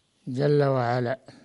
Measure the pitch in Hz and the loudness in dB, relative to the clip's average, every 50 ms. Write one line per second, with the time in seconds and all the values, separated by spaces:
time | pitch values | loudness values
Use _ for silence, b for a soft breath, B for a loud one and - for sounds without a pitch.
0 | _ _ _ _ - - 127 127 147 147 147 143 143 139 135 131 120 117 120 127 | _ _ _ _ -12 -8 -4 -2 0 2 2 2 2 2 2 0 0 0 0 -2
1 | 123 120 131 - _ - B B B | -2 -2 -4 -6 _ -16 B B B